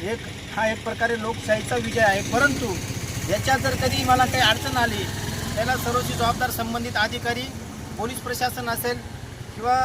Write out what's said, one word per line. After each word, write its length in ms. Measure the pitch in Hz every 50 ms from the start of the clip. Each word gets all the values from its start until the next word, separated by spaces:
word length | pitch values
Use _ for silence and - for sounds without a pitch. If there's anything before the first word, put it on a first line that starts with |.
| 165 196
एक, 80 | 226 233 - - - - - - -
हा 160 | - 220 220
एक 120 | 220 214 -
प्रकारे 380 | 226 220 214 226 233 233 226
लोकशाहीचा 540 | 214 226 233 - - 214 214 214 208 - 254
विजय 260 | 247 226 226 - 226
आहे, 200 | 226 208 196 196
परंतु 540 | 202 - - 240 277 - 269 - 277 220 185 160 - - - - - - - - - -
याच्यात 280 | 185 214 - 262 262 262
जर 160 | 262 262 247
कधी 280 | - - 254 247 262 262
मला 220 | 254 254 247 254
काही 180 | 247 247 254 247
अडचण 340 | 214 220 233 - 277 262 254
आली 260 | 233 233 214 208 185 - - - - - - - - - -
त्याला 220 | - 226 247 254 254
सर्वस्वी 360 | 247 240 240 247 247 - 254
जबाबदार 360 | 240 240 233 233 - 254 247
संबंधित 420 | - - 226 226 233 240 233 247 240
अधिकारी, 480 | 220 208 220 226 240 240 240 240 240 254 269 - - - - - - - - - -
पोलीस 220 | 202 240 262 233
प्रशासन 500 | - 240 247 240 247 247 247 254 247 233
असेल 280 | 233 226 240 240 240 240 233 - - - - - - - - - -
किंवा 200 | 214 220 240 254 262 254